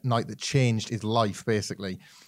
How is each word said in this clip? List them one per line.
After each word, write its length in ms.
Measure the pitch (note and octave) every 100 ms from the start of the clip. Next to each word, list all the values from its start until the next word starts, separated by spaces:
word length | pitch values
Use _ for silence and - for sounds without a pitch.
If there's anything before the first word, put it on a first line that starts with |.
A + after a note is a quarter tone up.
night 260 | B2+ A#2 -
that 100 | G#2+
changed 500 | - C#3 B2 A2 -
his 160 | A2
life, 400 | G#2+ A#2 G#2+ F#2+
basically. 540 | - G#2+ F#2+ F#2 G2 F#2 - -